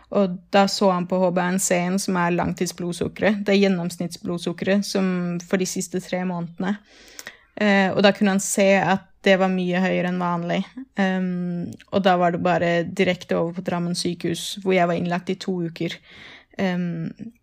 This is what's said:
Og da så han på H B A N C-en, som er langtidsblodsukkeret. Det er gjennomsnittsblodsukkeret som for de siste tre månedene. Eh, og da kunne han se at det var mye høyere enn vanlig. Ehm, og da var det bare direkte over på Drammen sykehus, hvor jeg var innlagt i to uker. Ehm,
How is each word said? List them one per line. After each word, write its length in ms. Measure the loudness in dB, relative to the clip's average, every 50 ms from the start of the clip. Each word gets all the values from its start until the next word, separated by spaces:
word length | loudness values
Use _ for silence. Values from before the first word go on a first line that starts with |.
| -10 -4
Og 260 | 0 0 2 0 0 -6 -6 _
da 140 | 4 4 4
så 260 | 4 2 2 2 2
han 160 | 2 2 0 0
på 120 | 0 2
H 120 | 2 2
B 80 | 2 2
A 80 | 0 0
N 120 | 0 0
C-en, 400 | 0 2 0 0 0 0 0 -2
som 180 | -2 -2 0 0
er 140 | 2 2 2
langtidsblodsukkeret. 1080 | 0 0 -2 -2 -4 -4 -4 -4 -6 -6 -6 -4 -4 -4 -6 -4 0 0 0 0 0 0
Det 80 | 2 4
er 160 | 4 4 4
gjennomsnittsblodsukkeret 1120 | 2 2 -2 -4 -6 -6 -8 -8 -8 -8 -8 -6 -6 -4 -4 -6 -6 -4 -2 0 0 0 0
som 560 | 0 -2 0 0 0 0 -2 -2 -4 -4 -6
for 180 | -6 -2 -2 -2
de 80 | 0
siste 360 | -2 -4 -6 -6 -6 -6 -8
tre 220 | -6 -4 -4 -4 -4
månedene. 520 | -4 -4 -4 -6 -8 -8 -6 -4 -4 -4 -6 _ _ -20 -20 -20 -20 -20 -18 -18 -18 -20 -20 _ _ -6
Eh, 360 | 0 2 4 4 4 4 2
og 120 | 2 4 4
da 80 | 4
kunne 200 | 4 4 2 2
han 80 | 2 2
se 340 | -2 -2 0 2 4 4 4
at 300 | 4 4 2 0 0 -2 _ _ _ 2
det 140 | 4 4 4
var 100 | 4 2
mye 280 | 0 0 0 0 0 0
høyere 280 | 0 0 0 0 0 -2
enn 120 | -2 -2
vanlig. 440 | -2 -2 -2 -2 -2 -2 -2 -2 -4 -6 -8 -16 -16 -8 -4 -2
Ehm, 720 | 0 0 0 0 -2 -2 -2 -4 -4 -4 -4 -6 -6 -8 -10 -12 -8 _
og 120 | 0 2 4
da 140 | 4 4 4
var 140 | 4 2
det 120 | 2 2 0
bare 400 | 2 2 2 2 2 2 0 0
direkte 520 | -2 0 0 0 0 0 -2 -2 -4 -2
over 180 | -2 -2 -2 -4
på 100 | -6 -6
Drammen 320 | -4 -2 -2 -2 -2 -2
sykehus, 640 | -2 -4 -4 -4 -4 -4 -4 -4 -4 -6 -10 -10 -6 -2
hvor 100 | 2 2
jeg 140 | 4 4 2
var 80 | 2
innlagt 340 | 0 -2 -2 -4 -4 -4 -4
i 60 | -6
to 240 | -6 -4 -4 -4 -2 -4 -4
uker. 280 | -4 -4 -6 -6 -6 -10 _ -20 -20 -20 -20 -20 -20 -20 -20 _ _ -2
Ehm, 520 | -2 0 0 0 -2 -4 -4 -4 -6 -8 -8 -10 -14 -16 -16 _